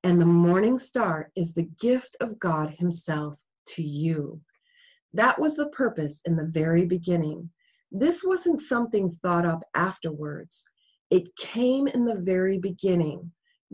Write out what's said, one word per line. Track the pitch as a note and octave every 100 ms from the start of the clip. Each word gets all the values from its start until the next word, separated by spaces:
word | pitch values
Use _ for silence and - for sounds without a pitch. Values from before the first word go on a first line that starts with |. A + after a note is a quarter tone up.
And | F#3 F3
the | E3+
morning | E3+ F3 F3+ G#3+ B3+
star | - B3 G3+ D#3 D#3
is | - E3
the | E3+ E3 E3
gift | A3+ B3+ - -
of | A#3 G#3+
God | F#3 D#3 D#3
himself | D3+ F3 E3+ - D3+ D3+ D3 _ _ -
to | -
you. | D3+ D3 D#3+ D#3 C#3+ D#3 _ _ _ _ _ _ _
That | F3 B3 -
was | D#4 D4+
the | D4
purpose | - B3 - D3+ D3 E3+
in | E3
the |
very | D#3 D#3+ D#3+ E3
beginning. | F3+ F3+ E3+ F3 D3+ E3 E3+ _ _ _ _
This | F#3+ D4 E4+
wasn't | F#4 F#4 F4 D4+
something | - A#3+ A3+ G#3+ F#3 E3+
thought | F3+ F3 F3
up | E3 -
afterwards. | - F#3 F3+ E3 D3+ D3+ D3 - - _ _ _ _ _
It | F#3 F3 -
came | - A3+ B3 C4 C#4
in | B3+
the | A#3+ G#3
very | F3+ F#3 F#3+ G3
beginning. | F#3+ F3+ F#3+ F3 D#3 - E3+ _ _ _ _